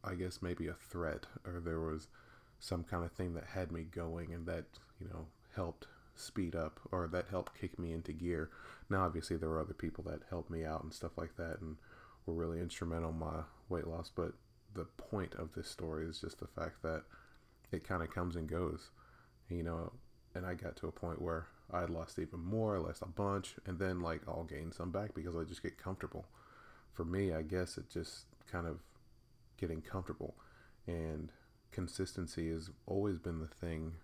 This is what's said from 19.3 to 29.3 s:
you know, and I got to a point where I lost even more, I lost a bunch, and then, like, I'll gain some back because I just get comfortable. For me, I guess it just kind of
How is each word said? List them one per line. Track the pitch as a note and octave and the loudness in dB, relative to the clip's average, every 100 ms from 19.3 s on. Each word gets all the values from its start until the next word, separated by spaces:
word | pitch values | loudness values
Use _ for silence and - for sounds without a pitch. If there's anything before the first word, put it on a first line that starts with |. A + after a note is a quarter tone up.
| - - | -20 -2
you | F2 | 0
know, | E2+ E2 E2+ - - - - | 2 0 -2 -6 -16 -20 -6
and | - F2+ | -2 -2
I | |
got | F2 F2 - | 0 -2 -2
to | E2 | -4
a | |
point | - F2 D#2 | 0 0 2
where | F2 E2 D#2+ - - | 2 2 0 -12 -2
I | F2+ E2+ | 0 2
lost | E2 E2 - | 0 -2 -2
even | D#2+ F2 | -2 -2
more, | E2+ A2 A2 G2 | 2 4 6 4
I | |
lost | E2 D2+ | 2 -2
a | F#2 | -4
bunch, | E2+ G2+ G2 - - - | 2 4 4 0 -8 -4
and | F2 | 2
then, | F#2+ F2+ | 2 4
like, | E2+ D#2+ - | 2 0 0
I'll | E2 D#2+ | -2 -2
gain | C#2+ E2 | -2 -4
some | - F2+ | -2 0
back | G2 G#2 | 2 0
because | - E2 E2 | 0 0 0
I | |
just | D#2 E2+ | 0 0
get | - - | -2 -2
comfortable. | - F#2 - - - - - - - - - | -4 -2 -2 -4 -8 -14 -20 -20 -18 -20 -10
For | - | -2
me, | E2+ F#2 G2 | 2 6 6
I | D#2+ | 4
guess | D#2 F2+ F2+ - | 4 2 2 -2
it | - | -2
just | E2 E2 - - - - | -2 -2 -6 -14 -20 -4
kind | F2 E2+ | 0 0
of | D2 - - - - - | -2 -8 -20 -20 -20 -20